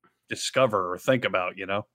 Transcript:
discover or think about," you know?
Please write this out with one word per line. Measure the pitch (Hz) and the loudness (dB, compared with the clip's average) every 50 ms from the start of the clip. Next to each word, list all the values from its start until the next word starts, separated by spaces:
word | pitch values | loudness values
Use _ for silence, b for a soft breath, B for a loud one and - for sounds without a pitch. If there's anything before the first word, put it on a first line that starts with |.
| _ _ _ _ _ - | _ _ _ _ _ -12
discover | 113 - - - - 131 131 120 107 98 90 87 | -10 -8 -8 -2 2 2 4 4 2 0 0 -2
or | 92 | -6
think | 92 - - 131 127 127 | -2 0 2 2 2 2
about," | 101 95 92 90 90 90 95 | 0 0 -2 -2 -4 -6 -8
you | 95 | -6
know? | 92 98 104 - - | -4 -4 -4 -4 -6